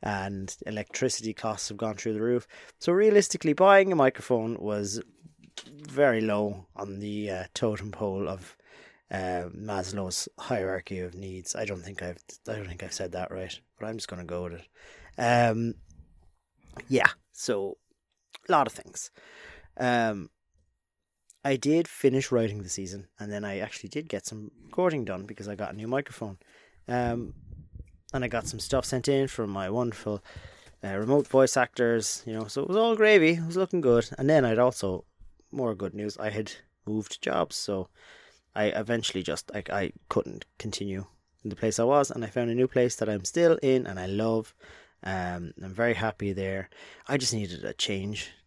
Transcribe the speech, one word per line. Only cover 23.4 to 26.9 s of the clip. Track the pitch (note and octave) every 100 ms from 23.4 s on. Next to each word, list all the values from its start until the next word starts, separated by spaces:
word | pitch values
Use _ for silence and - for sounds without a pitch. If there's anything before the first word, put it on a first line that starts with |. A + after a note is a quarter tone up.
I | G#2 G2
actually | A2 - -
did | D3 D#3+
get | G2+ -
some | A2 G#2 _
recording | - - F3+ D#3
done | G#2 F#2
because | G2 G#2 G2+
I |
got | G2+ G2+
a | G2+
new | A2
microphone. | C3 C#3+ - A2 F#2+ _ _ _ _
Um, | -